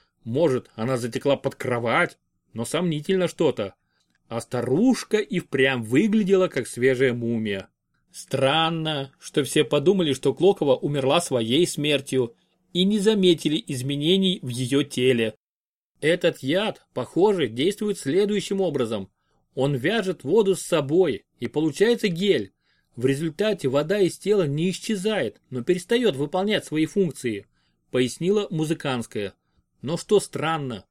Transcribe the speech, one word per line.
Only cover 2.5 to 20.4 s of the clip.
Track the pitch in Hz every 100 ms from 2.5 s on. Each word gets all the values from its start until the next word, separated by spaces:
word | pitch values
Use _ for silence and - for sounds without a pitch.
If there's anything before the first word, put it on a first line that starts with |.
но | 107
сомнительно | 117 151 175 151 147 190 175
что-то. | - 160 - 98 - _ _ _ _ _
А | 117
старушка | - 123 120 143 254 240 - 214
и | 208 175
впрямь | - 135 135 127
выглядела | 110 131 214 220 185 190 185
как | 139 110
свежая | - 131 127 135
мумия. | 120 117 117 110 98 - _ _ _ _
Странно, | - - 143 135 156 165 165 156 151 135 _
что | - -
все | 131 151
подумали, | 147 147 143 196 160
что | 131 139
Клокова | - 180 190 143 123
умерла | 143 143 131 160
своей | - 127 113 135 170
смертью | - 147 143 131 131 117 - _ _ _
и | 175
не | 190 208
заметили | 196 214 180 160 156 156 -
изменений | 135 131 143 151 196 190 180
в | 127
ее | 120 123 139
теле. | 147 - 127 120 110 - _ _ _ _ _ _
Этот | 147 175 170 -
яд, | 131 175 214 - _
похоже, | - 117 160 208 196 127
действует | 117 170 196 208 190
следующим | - 170 208 208 - 196
образом. | 185 139 113 110 95 _ _ _ _
Он | - 135
вяжет | 135 143 226 190 175
воду | 131 208